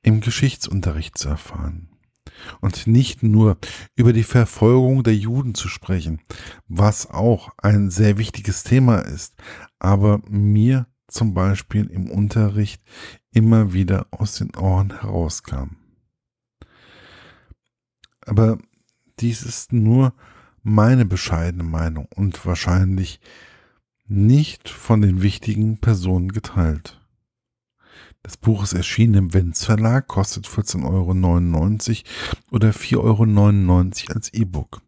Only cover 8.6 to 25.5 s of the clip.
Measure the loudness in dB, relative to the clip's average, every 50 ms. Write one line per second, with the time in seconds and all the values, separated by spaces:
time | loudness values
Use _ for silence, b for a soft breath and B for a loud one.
8.6 | -2 0 2 4 4 4 2 2 -2 -6 -10 -12 -12 -16 _ B B B B B
9.6 | B B B _ 0 2 2 4 4 2 2 0 -2 -4 -2 0 2 2 4 4
10.6 | 4 2 2 0 -2 _ _ _ _ _ -6 -2 -2 -2 0 0 0 0 -2 -2
11.6 | -6 _ -4 -4 -2 -2 -6 -8 -8 -6 -2 -2 -2 0 0 0 0 0 0 -2
12.6 | -4 -4 -6 -16 B B B B B B B B B _ 2 4 4 6 6 4
13.6 | 4 2 0 0 0 0 0 -2 -2 _ -8 -6 -6 -6 -4 -8 -8 -8 -6 -2
14.6 | 0 0 2 2 0 -2 -4 -8 -8 -6 -4 -4 -4 -4 -6 -10 _ -10 -10 -10
15.6 | -10 -10 -14 _ _ _ _ _ _ _ _ _ _ _ _ _ _ _ _ _
16.6 | B B B B B B B B B B B B B B B B B B B _
17.6 | _ _ _ _ _ _ _ _ -20 _ _ _ -8 0 2 4 4 4 2 -2
18.6 | -8 _ _ _ _ _ _ _ _ _ _ -4 -4 -4 -4 -4 -8 -10 -10 -10
19.6 | -6 -2 0 2 4 4 4 4 4 2 b b b b b b b b b b
20.6 | _ 0 2 4 6 6 6 4 4 2 0 -4 -4 -4 -4 -2 -2 -4 -6 -6
21.6 | -6 -6 -4 -4 -4 -4 -4 -8 -12 -12 -6 -4 -4 -4 -4 -6 -6 -6 -4 -4
22.6 | -2 0 2 2 2 2 0 -2 -4 -6 -8 _ B B B B B B B B
23.6 | B B B B B _ _ _ _ -4 0 2 4 6 6 4 2 0 -6 -18
24.6 | _ -20 -18 -16 0 0 2 4 4 2 2 2 0 -2 -2 -2 -6 -6